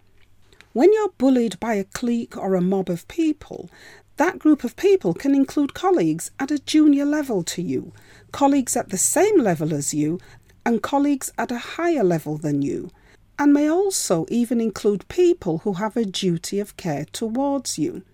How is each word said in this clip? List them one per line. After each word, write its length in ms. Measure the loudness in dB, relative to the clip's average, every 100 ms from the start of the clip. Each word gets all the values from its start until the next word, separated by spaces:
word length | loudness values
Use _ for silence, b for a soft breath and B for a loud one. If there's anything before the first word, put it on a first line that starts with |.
| _ _ -20 _ _ b b
When 180 | 4 4
you're 220 | 4 0 0
bullied 400 | 2 4 0 -2
by 160 | -4 -4
a 80 |
clique 520 | -4 -6 -4 -4 -6 -6
or 200 | -2 0
a 60 |
mob 280 | 2 0 -2
of 180 | -6 -6
people, 640 | -2 -2 -2 -10 -16 -16 B B B B -2
that 220 | -2 2
group 240 | 2 2
of 120 | 0 -2
people 380 | 2 2 2
can 220 | -2 0 2
include 400 | 2 0 -2 -2
colleagues 560 | 0 2 2 -2 -6 -8
at 100 | -4
a 80 | -4
junior 480 | 0 4 6 4 2
level 380 | -2 -2 -4
to 180 | -4 -8
you, 320 | -4 -4 -6 b b b b
colleagues 440 | 0 2 2 0 -4
at 140 | -4
the 80 | -2
same 400 | 0 2 4 4
level 340 | 4 0 -2
as 220 | -4 -4
you, 260 | -2 -2 -4 b b b b -2
and 160 | -2
colleagues 500 | 0 0 0 0 -4 -8
at 140 | -6
a 80 | -6
higher 440 | -10 -4 0 2
level 340 | 2 0 -2 -6
than 260 | -2 -2
you, 260 | -2 -4 -8 b b b _ 0
and 160 | 4
may 160 | 4 4
also 560 | 2 0 -2 -2 -2 0
even 300 | -2 0 0
include 480 | -2 0 0 -2 -4
people 500 | 2 2 2 -2 -4
who 140 | -4
have 220 | -4 -4 -2
a 100 | -4
duty 540 | -2 -2 -2 -4 -6
of 160 | -6 -8
care 300 | -6 -6 -6
towards 640 | -6 -4 -2 -2 -2 -4 -4
you. 240 | -4 -4 -14